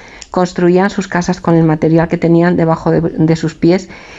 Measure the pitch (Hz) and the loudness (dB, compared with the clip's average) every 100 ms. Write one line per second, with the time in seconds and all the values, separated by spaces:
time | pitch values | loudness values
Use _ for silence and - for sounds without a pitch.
0 | - - - - 180 - 175 180 196 202 | -20 -20 -8 -4 -4 0 0 2 0 -4
1 | 185 175 175 180 - 165 160 156 160 165 | -6 -4 -4 -4 0 2 2 0 2 2
2 | 165 170 165 170 175 170 165 160 170 160 | 0 -2 2 2 2 2 0 -2 0 -2
3 | 160 - 160 160 160 - 165 185 185 - | -2 0 0 0 -4 -2 0 0 -2 -20
4 | - | -20